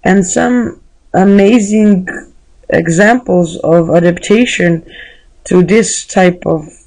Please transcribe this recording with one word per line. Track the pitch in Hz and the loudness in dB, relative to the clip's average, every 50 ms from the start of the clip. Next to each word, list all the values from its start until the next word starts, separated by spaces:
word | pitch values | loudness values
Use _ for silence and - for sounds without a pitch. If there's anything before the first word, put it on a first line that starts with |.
| - | 0
And | - 185 196 185 | 0 0 0 0
some | 185 - 165 - 247 247 247 233 - - - _ _ _ _ _ _ - | -2 -2 -2 -2 0 -2 -2 -2 -4 -8 -14 _ _ _ _ _ _ -2
amazing | 175 190 202 202 202 196 196 240 240 202 196 208 220 214 208 202 180 185 180 - - - - _ _ _ _ _ _ _ _ | 0 2 4 4 4 4 4 2 2 0 0 0 0 2 2 2 0 -2 -8 -12 -14 -16 -20 _ _ _ _ _ _ _ _
examples | - 165 165 170 165 165 202 214 240 254 - - 170 180 175 160 165 - | -4 -2 -2 -2 0 2 2 2 2 0 -2 -2 0 0 0 -2 -4 -8
of | - - 165 175 165 165 | -2 0 2 2 2 2
adaptation | 156 170 170 175 175 180 - - 208 220 247 247 - - 180 175 170 160 - - - - - - - - _ _ _ _ _ | 0 2 2 2 -2 -2 -2 0 0 2 2 0 -2 -2 -2 -2 -2 -2 -6 -14 -20 -20 -20 -20 -20 -20 _ _ _ _ _
to | - - 180 | 0 2 2
this | 180 160 202 226 208 - - - - | 2 4 2 0 0 0 -4 -10 -10
type | - - 208 185 180 180 180 - - | -6 -2 0 0 0 0 -2 -4 -4
of | 165 160 156 156 - - _ | -4 -4 -6 -12 -20 -20 _